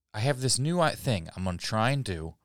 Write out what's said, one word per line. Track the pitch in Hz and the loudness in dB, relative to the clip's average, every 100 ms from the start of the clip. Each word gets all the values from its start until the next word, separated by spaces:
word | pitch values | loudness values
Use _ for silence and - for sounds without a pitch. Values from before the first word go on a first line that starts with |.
| _ | _
I | 107 | -2
have | 127 131 | 0 2
this | 127 120 | 2 2
new, | 147 175 | 2 2
uh, | 156 | 2
thing | - 139 101 80 - | 2 0 0 -2 -4
I'm | |
gonna | 92 87 | -4 -2
try | - 110 117 | -2 2 2
and | 139 | 2
do | 113 95 80 - | -2 -4 -6 -12